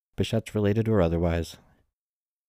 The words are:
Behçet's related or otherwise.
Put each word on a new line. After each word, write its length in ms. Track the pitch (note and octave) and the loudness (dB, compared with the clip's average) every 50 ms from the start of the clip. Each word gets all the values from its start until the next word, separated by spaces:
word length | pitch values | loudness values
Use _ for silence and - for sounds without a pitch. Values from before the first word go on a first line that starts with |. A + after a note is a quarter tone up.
| _ _ _ | _ _ _
Behçet's 380 | - G2 - - A2+ - - - | -6 -4 -2 -2 -4 -4 -4 -4
related 340 | A2 G#2 G2+ G2+ A2+ A2 A2 | 0 0 2 2 2 0 2
or 140 | A2 G2+ | 2 4
otherwise. 560 | E2+ E2 E2+ E2 F2 E2+ E2 E2+ E2+ - - - _ _ _ _ _ _ _ _ _ _ _ _ _ _ _ _ _ | 4 2 2 2 0 0 0 -2 -4 -6 -10 -18 _ _ _ _ _ _ _ _ _ _ _ _ _ _ _ _ _